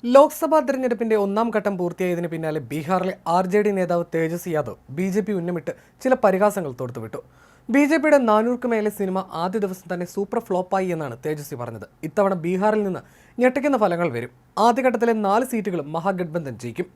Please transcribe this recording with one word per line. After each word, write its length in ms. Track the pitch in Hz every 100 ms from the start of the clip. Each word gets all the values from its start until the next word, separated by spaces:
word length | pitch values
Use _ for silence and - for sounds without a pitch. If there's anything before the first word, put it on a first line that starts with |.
ലോക്സഭാ 540 | 240 254 302 - 320 311
തെരഞ്ഞെടുപ്പിന്റെ 560 | 262 269 254 233 226 220
ഒന്നാം 240 | 202 202 233 214
ഘട്ടം 180 | 202 190
പൂർത്തിയായതിന് 500 | 180 165 185 170 175
പിന്നാലെ 280 | 160 160 156 123
ബീഹാറിലെ 440 | 143 147 190 180 185 -
ആർ 100 | 175 190
ജെ 80 | 202 208
ഡി 60 | 196
നേതാവ് 280 | 180 175 170
തേജസ്വി 380 | 165 160 170 180
യാദവ് 220 | 156 123 98 _ 135
ബി 100 | 190
ജെ 60 | 190 214
പി 60 | 202
ഉന്നമിട്ട് 320 | 170 175 - - _ _
ചില 100 | 254 254
പരിഹാസങ്ങൾ 500 | 208 185 208 202 156 123
തൊടുത്തുവിട്ടു. 400 | 127 123 110 - - _ _ _ -
ബി 140 | 247 285
ജെ 80 | 320
പിയുടെ 160 | 302 285 240
നാനൂർക്ക് 400 | 214 226 247 247
മേലെ 180 | 226 208 208
സിനിമ 240 | 196 185 190 156
ആദ്യ 180 | 175 185
ദിവസം 220 | 202 185 -
തന്നെ 140 | 180 175
സൂപ്പർ 260 | - 202 - -
ഫ്ലോപ്പായി 420 | 180 185 196 190 170
എന്നാണ് 200 | 147 117 156
തേജസ്വി 320 | 151 147 131
പറഞ്ഞത്. 240 | 120 113 98 _ 160
ഇത്തവണ 260 | - 202 185
ബീഹാറിൽ 380 | 160 185 208 214 202
നിന്ന് 140 | 165 - _ _ -
ഞെട്ടിക്കുന്ന 400 | 247 254 277 262
ഫലങ്ങൾ 260 | 208 170 175 117
വരും. 160 | 123 _ _ - 220
ആദ്യഘട്ടത്തിലെ 500 | 247 254 226 233 220 202
നാല് 220 | 208 254
സീറ്റുകളും 360 | 233 208 175 143 160
മഹാഗഡ്ബന്ധൻ 600 | 170 190 175 160 143 113
ജയിക്കും. 240 | 120 113 -